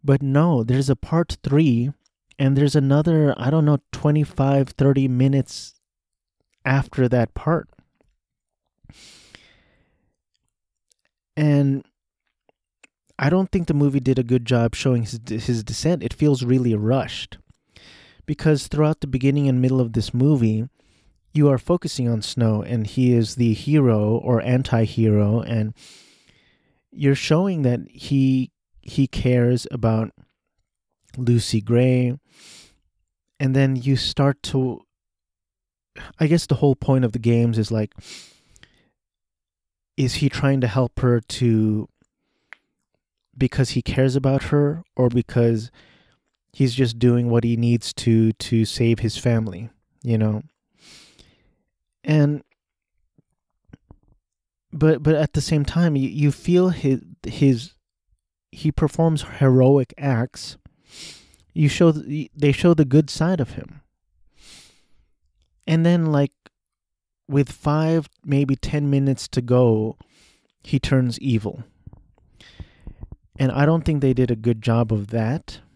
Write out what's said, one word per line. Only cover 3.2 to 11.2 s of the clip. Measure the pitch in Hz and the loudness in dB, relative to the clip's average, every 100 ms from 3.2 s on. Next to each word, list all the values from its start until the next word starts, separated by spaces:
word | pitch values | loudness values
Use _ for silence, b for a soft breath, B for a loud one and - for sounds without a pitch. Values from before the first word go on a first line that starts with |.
| 147 - | 2 0
I | 120 | -2
don't | 160 147 | 0 2
know, | 143 _ | 0 _
twenty-five, | - 151 151 147 - 139 139 135 | -4 0 0 -2 -2 0 0 -2
thirty | - 139 139 135 | 0 2 2 0
minutes | 123 135 139 127 - - _ _ _ _ _ _ _ _ _ | 0 2 0 -4 -10 -20 _ _ _ _ _ _ _ _ _
after | - 135 131 - 127 | -2 -2 -2 -2 0
that | 123 113 | 2 -2
part. | - - 160 - _ _ _ _ _ _ _ _ _ _ _ _ b b b b b b b b b b b b _ _ _ _ _ _ _ _ _ _ _ | -4 -2 -4 -4 _ _ _ _ _ _ _ _ _ _ _ _ b b b b b b b b b b b b _ _ _ _ _ _ _ _ _ _ _